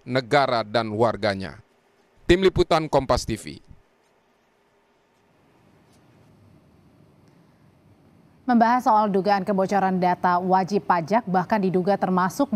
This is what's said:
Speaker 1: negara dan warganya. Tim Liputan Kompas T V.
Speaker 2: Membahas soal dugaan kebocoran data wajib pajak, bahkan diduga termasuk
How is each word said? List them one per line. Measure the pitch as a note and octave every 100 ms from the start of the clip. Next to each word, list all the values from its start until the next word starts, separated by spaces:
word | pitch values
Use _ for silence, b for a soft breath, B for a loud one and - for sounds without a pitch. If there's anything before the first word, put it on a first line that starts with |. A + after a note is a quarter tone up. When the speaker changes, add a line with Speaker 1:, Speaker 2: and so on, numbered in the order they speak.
| B2+
Speaker 1:
negara | B2+ A2+ C#3+ C3 A#2+
dan | G#2 A#2 A2 G#2
warganya. | A#2 G2+ G#2 G2 F2 - - _ _ _ _ _
Tim | - F3+
Liputan | F#3 F3 - D#3+ D#3
Kompas | C#3 C3 A#2+ -
T | G#2+
V. | D2+ C2+ - - _ _ _ _ _ _ _ _ _ _ _ _ _ _ _ _ _ _ _ _ _ _ _ _ _ _ - _ _ _ _ _ _ _ _ _ _ _ _ _ _ _ _ _ _ _ -
Speaker 2:
Membahas | A#3 A3+ B3 A#3+
soal | G#3+ G#3+
dugaan | F#3+ F#3+ G3+
kebocoran | F#3 F#3+ F#3+ G3 F#3+ F#3
data | F3+ F3 F3+ F3
wajib | F#3 F#3 F#3 G3+ -
pajak, | F3 D#3 A3 F#3+
bahkan | F3+ E3 G#3+
diduga | F#3+ F3+ F3+ G3
termasuk | F#3 F3+ F3+ - C#4